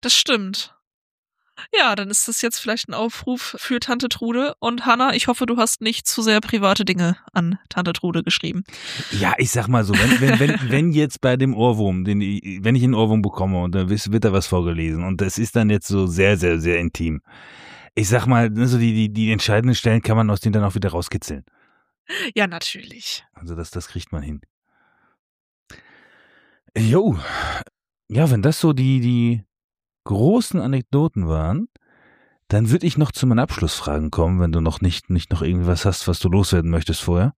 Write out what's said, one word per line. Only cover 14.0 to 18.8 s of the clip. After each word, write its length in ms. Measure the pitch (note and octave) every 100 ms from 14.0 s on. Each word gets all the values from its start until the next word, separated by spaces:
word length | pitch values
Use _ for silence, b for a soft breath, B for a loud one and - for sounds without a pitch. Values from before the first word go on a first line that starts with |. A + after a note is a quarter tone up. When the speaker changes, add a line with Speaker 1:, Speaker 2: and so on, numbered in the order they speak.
| G2+
Speaker 2:
wird 120 | G#2+
da 80 | G#2+
was 140 | G2 F#2+
vorgelesen 580 | F2+ E2+ E2 E2 D#2+
und 160 | F2+ F#2
das 160 | F#2+ F#2+
ist 160 | A2 A#2+
dann 120 | G#2+
jetzt 160 | G#2 -
so 180 | G2+ F#2+
sehr, 320 | E2+ F#2+ G#2
sehr, 200 | F2+ E2
sehr 200 | E2 F2
intim. 400 | E2+ - E2 D#2 _ B B B B B B
Ich 140 | - G2+
sag 180 | A#2+ G#2+
mal, 240 | B2 A#2
ne, 160 | G#2+ B2
so 120 |
die, 140 | A#2+